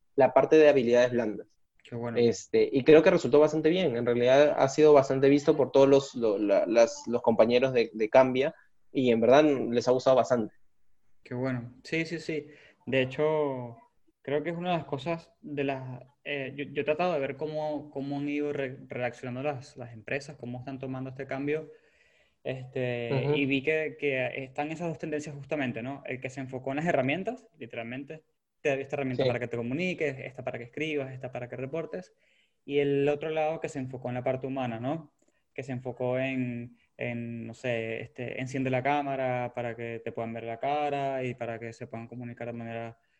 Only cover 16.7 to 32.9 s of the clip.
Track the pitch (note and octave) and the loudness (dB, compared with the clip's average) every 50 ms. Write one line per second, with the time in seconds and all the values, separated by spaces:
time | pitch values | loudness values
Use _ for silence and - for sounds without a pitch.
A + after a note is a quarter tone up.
16.7 | C#3 C#3+ C3+ D3 D3+ D#3 F3+ F3+ E3+ C#3+ C3+ B2+ C3 - D#3+ D#3 D3+ D#3 D3+ D3+ | -6 -4 -2 0 0 0 0 0 0 -2 -2 -4 -6 -6 -8 -6 -6 -4 -4 -4
17.7 | D3+ C#3+ D3 - - C#3+ C3+ C#3 C#3+ C#3+ C#3+ D3 D3 D3 D3 D3 C#3+ C#3 C#3 B2+ | -6 -6 -8 -10 -10 -8 -8 -6 -6 -6 -4 -4 -4 -4 -4 -4 -4 -4 -6 -6
18.7 | C3 C3 - - - B2 B2 B2 - - - B2+ A#2+ B2+ C3+ D3+ C#3 B2 - - | -8 -12 -14 -12 -8 -6 -6 -6 -6 -8 -10 -10 -8 -6 -6 -6 -6 -6 -10 -16
19.7 | - C3 A#2+ A#2+ A#2 A2 G#2+ - C3 C#3+ C#3 - C#3 - - A#2+ B2 B2 B2 C#3 | -16 -16 -16 -16 -16 -18 -10 -8 -8 -8 -8 -10 -14 -14 -12 -12 -12 -10 -10 -12
20.7 | C3+ C3 C3+ C3 C3 C3 C3 C3 C3 - C3+ C3 C3+ C3+ C#3+ C#3+ D3+ D#3+ D#3 - | -12 -10 -10 -10 -8 -8 -10 -10 -10 -12 -10 -8 -8 -6 -4 -4 -4 -4 -6 -10
21.7 | - _ _ _ _ _ _ _ _ _ _ _ _ _ - C3+ C3 C3+ B2+ B2+ | -18 _ _ _ _ _ _ _ _ _ _ _ _ _ -10 -8 -8 -8 -10 -10
22.7 | - C3+ B2+ B2 B2 A#2+ A#2+ A#2 C#3 C3 C3 C#3+ D3 D3 C#3+ C3 C#3 C3+ C3 D3+ | -6 -4 -4 -2 -2 -4 -4 -2 -2 -2 0 0 0 0 0 0 0 0 0 0
23.7 | D#3 D#3 D#3 D3+ C#3+ - D3 C#3+ C3+ C3 B2+ B2 - - C3+ C3 C3 - D3 D#3 | -2 -2 -2 -4 -6 -6 -4 -2 -2 -2 -2 -4 -6 -8 -12 -10 -8 -6 -6 -6
24.7 | D#3+ D#3+ F3 E3 D#3 - - E3 D3+ D3+ D3 D#3+ C#3+ C#3+ C#3 - D#3+ D3+ C3+ B2 | -6 -6 -6 -8 -8 -8 -8 -6 -6 -6 -6 -8 -12 -14 -10 -8 -6 -4 -4 -4
25.7 | G2+ A2+ A2+ C3 C#3 C3+ - C#3 C3 B2+ B2+ B2 - C#3+ C3 B2+ C3 B2+ - C3+ | -4 -6 -8 -8 -10 -10 -10 -10 -10 -10 -10 -10 -10 -12 -12 -10 -10 -10 -8 -6
26.7 | C3+ D3 D#3+ F3 D#3+ C#3+ B2+ C3 D3 F3+ F#3+ - - - - _ _ _ B2+ A#2 | -6 -4 -2 0 0 0 0 0 -2 -2 -4 -6 -8 -8 -12 _ _ _ -16 -14
27.7 | - A#2+ A2+ A#2 B2 C3+ C#3+ C#3 D#3+ D#3 - _ _ _ _ _ _ _ - D3 | -12 -12 -10 -10 -12 -12 -12 -14 -16 -18 -20 _ _ _ _ _ _ _ -2 -2
28.7 | C3+ C3+ C3+ C3 D3+ C#3 C3+ C3 B2+ C3 C3+ B2+ A#2+ A#2 B2 A#2 - A#2 A#2 A#2+ | -2 -2 -4 -6 -6 -4 -4 -2 -2 0 0 0 0 -2 -4 -6 -6 -6 -6 -4
29.7 | C3 D#3+ F3+ F#3 E3+ - D#3+ C#3+ C3 B2+ B2 - - - B2 B2+ A#2+ A#2+ A#2+ A#2+ | -4 -4 -4 -4 -4 -4 -4 -4 -4 -6 -12 -14 -14 -12 -10 -10 -10 -10 -12 -12
30.7 | - C#3+ D3+ D#3+ D3+ C#3+ C3+ C3 C3 B2+ C3 B2 - B2+ B2 A#2 - B2 C3 C3+ | -8 -8 -6 -4 -4 -4 -6 -8 -10 -12 -12 -12 -10 -10 -10 -10 -10 -10 -10 -8
31.7 | D#3 E3 D#3+ D#3 - F#3 F3+ - _ _ _ _ _ _ _ _ _ _ _ - | -6 -8 -8 -8 -10 -12 -14 -16 _ _ _ _ _ _ _ _ _ _ _ -4
32.7 | C#3+ C#3+ C#3+ C#3+ | 0 0 2 2